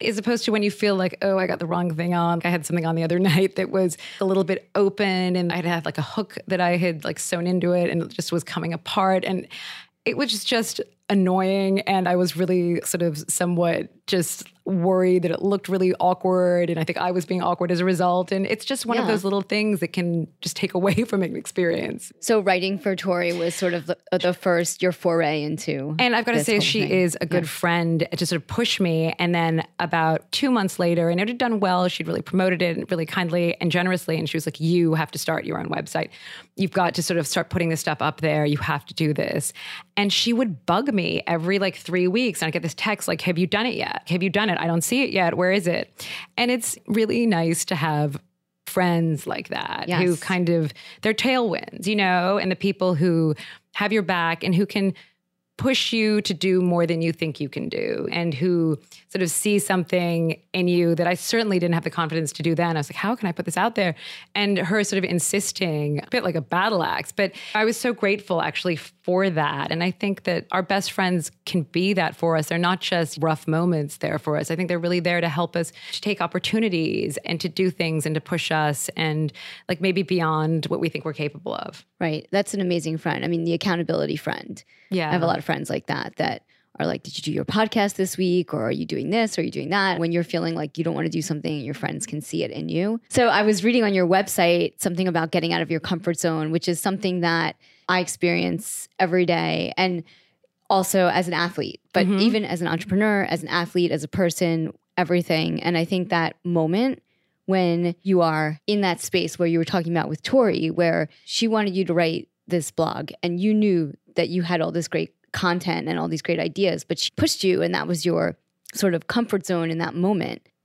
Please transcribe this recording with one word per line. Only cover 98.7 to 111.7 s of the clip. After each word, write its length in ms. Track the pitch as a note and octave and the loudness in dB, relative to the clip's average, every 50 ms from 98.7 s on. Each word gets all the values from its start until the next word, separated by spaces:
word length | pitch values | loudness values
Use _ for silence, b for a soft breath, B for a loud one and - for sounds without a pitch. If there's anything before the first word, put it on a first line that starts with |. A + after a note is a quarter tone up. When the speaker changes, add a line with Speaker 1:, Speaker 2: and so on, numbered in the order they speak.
| - - - - _ - | -10 -12 -12 -8 _ 0
Speaker 2:
every 260 | F#3+ E3+ F3 F#3 F3+ | 0 2 4 2 4
day. 460 | F3 E3+ E3 E3 D#3+ D#3+ E3 - - - - | 4 2 2 2 0 0 -2 -2 -2 -2 0
And 240 | F#3+ F#3 F3+ E3+ D#3+ b b b b b b b b _ _ _ _ - | 0 0 0 -2 -6 b b b b b b b b _ _ _ _ 2
also 380 | F#3+ F#3+ F#3 - - F#3+ F3+ F3 | 2 2 2 2 2 4 4 4
as 180 | - E3 F3+ F3+ | 4 2 0 0
an 60 | F3 | 0
athlete, 460 | D#3 E3+ F3 F3+ - B2+ - - - _ _ | 0 -2 -2 -2 -4 -6 -6 -8 -14 _ _
but 140 | - F3 F#3+ | 2 2 4
Speaker 1:
Mm-hmm. 120 | F#3 G3+ F#3+ | 4 4 4
Speaker 2:
even 240 | G#3 A#3 A3+ A3 G#3 | 4 4 4 2 0
as 160 | - - D#3+ | -2 -4 -2
an 80 | F3 D#3+ | -2 -2
entrepreneur, 540 | D#3+ E3 - G3+ F#3 G3 G#3+ G#3+ G#3 G3 - | -2 -2 -2 0 0 2 4 4 2 2 0
as 180 | - - D#3 | 0 -2 -4
an 60 | D3 - | -4 -2
athlete, 420 | - F3 E3+ - - F3+ F3 E3 | -2 -2 -2 0 0 0 0 2
as 140 | - D3+ D3+ | 0 -2 -4
a 40 | D3 | -4
person, 640 | - - F#3 E3+ D#3+ - F#3 E3+ E3 D#3+ D#3+ - - _ _ _ - - | -2 0 0 0 2 0 0 0 0 0 -2 -4 -8 _ _ _ -4 -2
everything. 640 | F3+ - F3+ F3 E3+ - E3 D#3 D#3+ E3 D#3+ - | 0 2 2 0 2 2 0 0 0 0 -2 -2
And 140 | - E3+ F3 E3 | 0 0 2 2
I 60 | E3+ | 0
think 220 | E3 F#3+ F3+ F3 - | 0 0 -2 0 0
that 260 | F3 E3+ E3 - - _ - | 0 0 0 0 -4 _ -4
moment 580 | F3 F3 E3 D#3+ D#3+ F3 G#3 B3 C4+ B3 - _ _ _ _ _ _ _ _ - | 0 0 2 2 2 2 2 0 0 -2 -6 _ _ _ _ _ _ _ _ -2
when 480 | - F#3+ F#3+ F3+ F3 E3+ E3+ F3 F3 E3+ _ | 0 2 4 4 4 2 2 0 -2 -2 _
you 180 | - G3 F#3+ F3+ | 0 2 4 4
are 360 | E3+ E3 D#3 D#3 D#3 D3+ D#3 D3+ - | 4 4 4 2 0 0 -2 -4 -2
in 160 | - G#3 G#3 | -2 0 2
that 180 | G3+ F#3 E3+ - | 2 2 0 -2
space 380 | - - - F3+ E3+ E3 - - | -4 -2 0 0 0 0 -2 0
where 100 | F3 E3 | 0 2
you 100 | E3 E3 | 2 2
were 60 | D#3+ | 0
talking 280 | - - F#3 E3 E3 | 2 0 -2 0 0
about 160 | E3+ E3 - C#3+ | 0 0 -2 -2
with 140 | D#3 - | -6 -6
Tori, 480 | - - - C4+ A#3+ G3+ F3+ F3+ - D#3+ | -4 2 4 4 4 4 4 2 0 0
where 380 | D#3+ F3+ F3 E3 E3 E3+ D#3 D3+ b b b | 2 2 2 2 2 0 -2 -4 b b b
she 240 | - - - A3+ A3+ | -8 -4 -2 0 2
wanted 260 | A3 A3 G#3 G3+ | 2 2 0 0